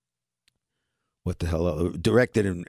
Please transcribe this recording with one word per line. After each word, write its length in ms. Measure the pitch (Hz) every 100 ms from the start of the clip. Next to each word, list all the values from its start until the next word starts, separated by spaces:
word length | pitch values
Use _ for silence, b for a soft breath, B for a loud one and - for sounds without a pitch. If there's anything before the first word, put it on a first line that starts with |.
| _ _ _ _ _ _ _ _ _ _ _ _
what 160 | 92 87
the 80 | 82
hell, 200 | 82 87
uh, 220 | 76 87
directed 560 | 85 110 110 123 113 98
and, 200 | 87